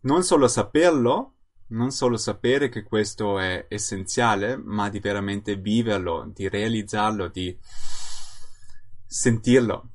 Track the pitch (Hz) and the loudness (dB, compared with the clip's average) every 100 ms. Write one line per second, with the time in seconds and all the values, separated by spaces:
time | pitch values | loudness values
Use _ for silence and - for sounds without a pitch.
0 | 131 160 180 160 127 120 104 151 175 151 | 2 2 4 6 6 4 2 4 6 4
1 | 120 160 277 _ _ _ - 113 123 135 | 2 2 -2 _ _ _ -10 -2 -2 0
2 | 127 113 - - 117 135 139 117 104 107 | 0 0 -4 0 2 2 2 -2 -2 0
3 | 107 - 104 98 92 90 - 104 - 98 | 0 -2 -2 0 -2 -4 -6 -8 -6 -6
4 | 92 - 120 104 104 135 - 104 104 101 | -4 0 2 2 0 -4 -6 -4 -4 -4
5 | 101 101 98 101 101 101 98 110 113 101 | -4 -4 -4 -6 -4 -6 0 0 2 -2
6 | 90 82 60 - 95 101 110 113 104 110 | -2 -4 -6 -8 -4 -2 -2 -2 -4 -2
7 | 107 104 90 90 90 - - - - - | -2 -2 -4 -6 -8 -8 -8 0 2 2
8 | - - - - - - - - - - | 0 -2 -4 -6 -8 -8 -10 -10 -10 -12
9 | - - 123 113 123 127 117 90 - | -8 0 2 2 6 4 4 -2 -8